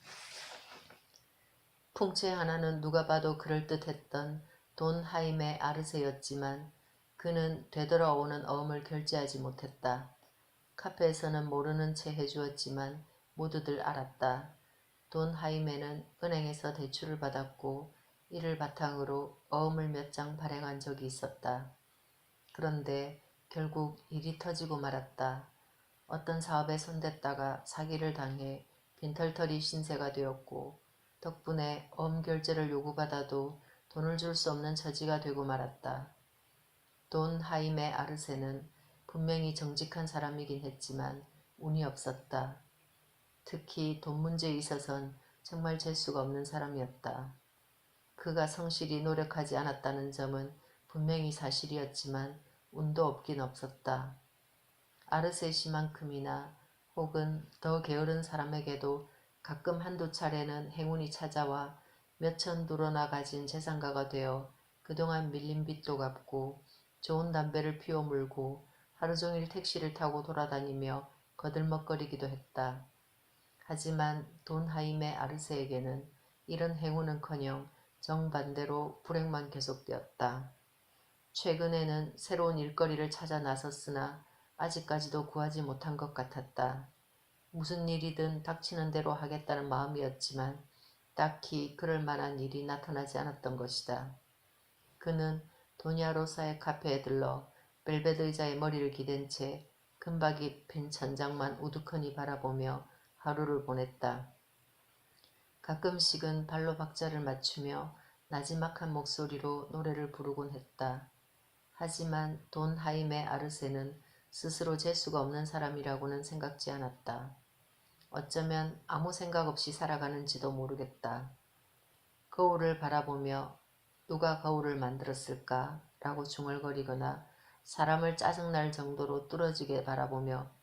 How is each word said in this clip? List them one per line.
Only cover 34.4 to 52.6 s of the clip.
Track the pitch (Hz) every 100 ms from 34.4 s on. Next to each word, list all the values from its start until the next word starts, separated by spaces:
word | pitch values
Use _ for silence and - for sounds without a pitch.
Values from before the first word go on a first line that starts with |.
| 160
없는 | 147 151
처지가 | 156 151 139 156 151
되고 | 147 139
말았다. | 135 131 135 - 131 131 147 - _ _ _ _ _ _ _ _ -
돈 | 160 160 165
하임의 | 160 160 156 151 147
아르세는 | - 143 151 151 135 135 139 156 _ - - -
분명히 | 160 160 165 156
정직한 | 156 147 143 156 170 160
사람이긴 | 151 147 147 143 139
했지만 | 139 135 - 135 135 139 147 - _ -
운이 | 156 156
없었다. | 143 135 139 135 - 131 135 - - _ _ _ _ _ _ _ -
특히 | 160 - 165 156 151
돈 | 156 151
문제에 | 160 165 160
있어선 | 147 147 143 143 139 139 139 - _
정말 | - 170 165 160
재수가 | 165 156 - 143
없는 | 135 139
사람이었다. | 143 151 143 139 127 - 139 127 131 - _ _ _ _ _ _ _
그가 | - 170 160 156
성실히 | - 170 - 156 151
노력하지 | 156 156 151 160 147 139
않았다는 | 147 139 139 139 139
점은 | 139 135 135 139 151 - _ _
분명히 | 156 156 160 151
사실이었지만 | 147 135 - 151 147 139 - 139 135 139 151 - _